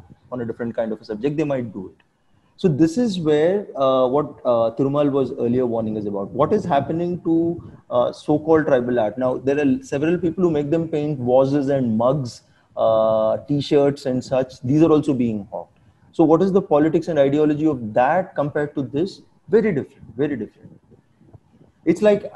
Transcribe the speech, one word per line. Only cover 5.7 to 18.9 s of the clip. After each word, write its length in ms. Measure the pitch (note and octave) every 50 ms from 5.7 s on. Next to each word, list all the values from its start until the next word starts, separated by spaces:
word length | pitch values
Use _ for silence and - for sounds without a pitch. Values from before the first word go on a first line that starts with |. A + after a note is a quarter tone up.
| A2+ A2+ A2 A2 G#2+
us 80 | G#2+ G2+
about. 260 | G#2 G2+ G2 G2+ G2+
What 200 | - A#2+ D3+ D3
is 140 | G3 G#3 F#3+
happening 560 | F3 D3 C#3+ C#3 - D#3+ E3+ F3 F3 F3+ E3
to, 500 | - D#3+ E3 E3 E3+ E3+ E3+ - - - - - _ -
uh, 220 | B2 B2 B2 B2
so-called 540 | B2 - - - D3+ D3+ D3+ D#3+ D#3+ D#3 C#3+
tribal 340 | D3+ C#3 B2+ A#2+ B2 B2 A#2+
art? 180 | G#2+ G#2+ -
Now, 200 | B2+ B2+ B2+ B2+
there 200 | B2+ C3 C3+ C#3+ D3 D3
are 160 | C3+ B2+ C3
several 360 | - - D3+ C#3 D3+ E3 F3+
people 260 | E3+ F3+ E3 - G3 F3+
who 80 | E3+
make 180 | D3+ D3 C#3+ C#3+
them 200 | E3 E3 E3 D#3+
paint 300 | D#3+ D3+ D3 D3+ D3+ C3
vases 500 | A#2+ A#2+ B2+ C3 C3+ C3+ C#3+ D3 C3+ C#3
and 280 | C#3+ C3+ B2+ A#2 A2
mugs, 440 | A2 A#2 B2+ C#3+ D3+ B2+ A2+ - - _ _ _ _ _ _ _
uh, 640 | - A2+ A2+ A2 A2 A2 A2 A2 A2 A2 A2 A2 A2 -
t-shirts 600 | - D3 C#3+ C3+ - D3+ C#3+ C#3 C#3+ C#3 - -
and 140 | C3+ B2+ B2
such. 380 | - - C3+ B2+ C3+ C3 - -
These 240 | - B2 D3 D3+ D#3+
are 80 | D#3+
also 220 | D3+ D3+ - D3+ C3+
being 340 | A#2+ B2 A#2 A2 G#2 G2 -
hawked. 300 | G2+ F2 E2+ - _ _ _ _ _ _ _ _
So 140 | _ - E3
what 160 | D3 E3 D#3+
is 100 | F#3+ G3
the 100 | F3+ G3
politics 460 | F3+ - D#3 D3 D3+ D#3+ E3+ E3 -
and 100 | F3+ D#3+
ideology 480 | C#3+ C#3 C#3 C#3+ D3+ D3+ D3+ D3+ D3 D#3
of 280 | D#3+ C#3+ B2 A#2 G#2 G#2+
that 420 | B2 B2 C#3 E3 F#3 F#3 F#3 -
compared 400 | D3+ C#3+ D3 - D3+ D3 D3 -
to 60 | D3+
this? 400 | C3+ A2+